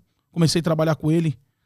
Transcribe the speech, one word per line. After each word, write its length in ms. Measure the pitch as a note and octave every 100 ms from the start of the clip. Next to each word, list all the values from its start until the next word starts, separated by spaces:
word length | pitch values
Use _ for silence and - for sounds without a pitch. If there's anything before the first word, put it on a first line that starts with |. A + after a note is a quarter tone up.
| _ _ _
comecei 280 | E3+ D#3 F3
a 40 |
trabalhar 320 | E3+ D#3+ D#3+ D3+
com 160 | D3+
ele 260 | E3 D#3+ - _ _